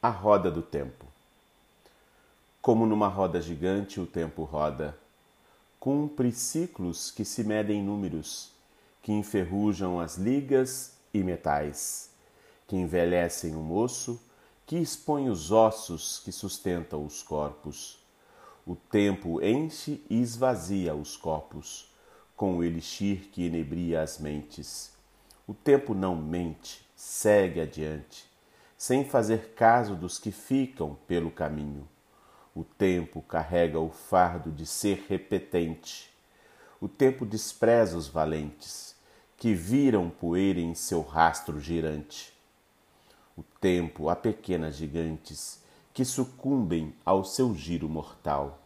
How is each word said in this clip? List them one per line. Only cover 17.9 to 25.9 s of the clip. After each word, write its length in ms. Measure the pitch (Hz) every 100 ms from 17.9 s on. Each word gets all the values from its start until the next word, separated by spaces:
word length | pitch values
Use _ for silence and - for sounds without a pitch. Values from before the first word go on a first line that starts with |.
| - _ _ _ - - - -
O 100 | 87
tempo 680 | _ 107 101 95 87 82
enche 640 | 95 127 160 156 - 147 -
e 120 | 113
esvazia 720 | 120 113 131 110 85 98 85
os 220 | 76 76 -
copos, 720 | 82 78 - 76 - - - _ _ - _ -
com 220 | 101 87
o 60 |
elixir 680 | 85 82 - - 101 98 -
que 160 | - 87
inebria 540 | 82 76 80 85 82
as 180 | 78 -
mentes. 720 | 76 76 71 - 73 - - _ _ _ _ - -
O 80 | 107
tempo 400 | - 139 143